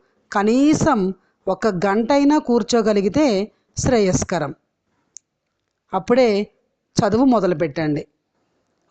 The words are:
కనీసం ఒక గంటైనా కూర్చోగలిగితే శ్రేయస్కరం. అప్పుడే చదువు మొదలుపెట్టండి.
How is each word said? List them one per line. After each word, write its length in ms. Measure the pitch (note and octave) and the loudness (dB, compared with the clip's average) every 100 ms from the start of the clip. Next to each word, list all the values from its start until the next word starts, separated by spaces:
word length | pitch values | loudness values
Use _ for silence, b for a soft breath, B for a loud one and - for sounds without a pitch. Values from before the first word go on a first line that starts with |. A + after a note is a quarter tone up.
| _ _ - | _ _ -8
కనీసం 840 | G#3 G#3 B3 C#4+ D#4 D#4+ A#3 F#3 F#3+ _ _ - | -2 0 2 2 2 0 0 -2 -6 _ _ -8
ఒక 200 | F#3 A3 | -4 -4
గంటైనా 680 | F#3 G3 G3+ A3+ C#4+ C#4+ D4+ | -2 -2 -2 0 2 2 2
కూర్చోగలిగితే 1120 | D4 A#3 G#3 A#3 G#3+ G#3 G3 C#4 D4+ F#3+ G#3 _ _ - | 0 -2 0 0 0 0 0 0 0 0 -4 _ _ -8
శ్రేయస్కరం. 800 | - A#3+ F#3+ - - F3 D3 - _ _ _ _ _ - _ _ _ _ _ _ _ | -2 0 0 -2 -4 -6 -6 -12 _ _ _ _ _ -20 _ _ _ _ _ _ _
అప్పుడే 580 | F#3 - A#3+ A#3+ G3+ G#3 _ _ _ _ - | -6 0 2 2 0 -4 _ _ _ _ -2
చదువు 260 | G#3 A3 C4+ | 0 2 2
మొదలుపెట్టండి. 840 | A3+ F3+ D#3+ E3 C#3 D#3 C#3+ - _ _ _ _ _ _ _ _ | 2 2 -2 -4 -4 -4 -4 -6 _ _ _ _ _ _ _ _